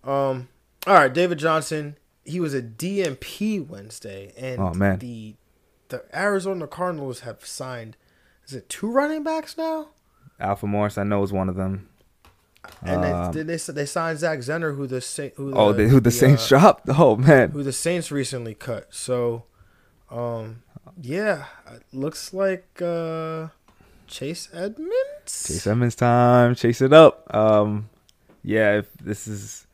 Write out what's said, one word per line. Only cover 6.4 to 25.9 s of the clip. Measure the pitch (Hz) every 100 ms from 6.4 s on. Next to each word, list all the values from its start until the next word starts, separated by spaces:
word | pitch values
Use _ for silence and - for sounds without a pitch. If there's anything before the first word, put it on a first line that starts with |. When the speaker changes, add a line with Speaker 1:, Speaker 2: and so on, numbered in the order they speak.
| 185 190 151
Speaker 1:
Cardinals | - 180 165 139 120
have | 123 107 -
signed, | - 127 123 113 110 _ _ _ _ _
is |
it | 131 -
two | - 208
running | 247 294 311
backs | 302 320 311 -
now? | 320 320 302 _ _ _ - _
Speaker 2:
Alfred | 95 101 101
Morris, | 104 104 101
I |
know, | 101 101
is | 101
one | 98 95
of | 92
them. | 95 95 - _ _ _ _ _ _ _ - -
Speaker 1:
And | 87 92
they, | 90
Speaker 2:
Um, | 87 87
Speaker 1:
they, | 156
they, | 160 165
they | - 147 143
signed | 180 165 160
Zach | 165 156
Zenner, | 120 160 160 143
who | 139
the | 127
Sa-, | - - 143 -
who | 139
the, | 131
Speaker 2:
Oh, | 104
they, | 104 107
who | 135
the |
Speaker 1:
the, | 117
Speaker 2:
Saints | 117 131 139 -
Speaker 1:
uh, | 135
Speaker 2:
dropped? | 196 - -
Oh, | 135 151 110
man. | 135 143 120
Speaker 1:
who | 147
the | 139
Saints | 127 170 175 165
recently | 143 127 131 113
cut. | 107 - 110 -
So, | - - 123 120 117 - _ _ _ _ _ _
um, | 120 120 117 110 113 _ - - -
yeah, | 123 165 214 165 135 - -
it | 117 _
looks | 131 143 - -
like, | 185 196 185 _ -
uh, | 175 170 165 160 160 160 160 _ _ _ _ _ _
Chase | - 135 170 -
Edmonds? | 170 190 226 330 480 539 587 -
Speaker 2:
Chase | - - 92 101
Edmonds | 113 120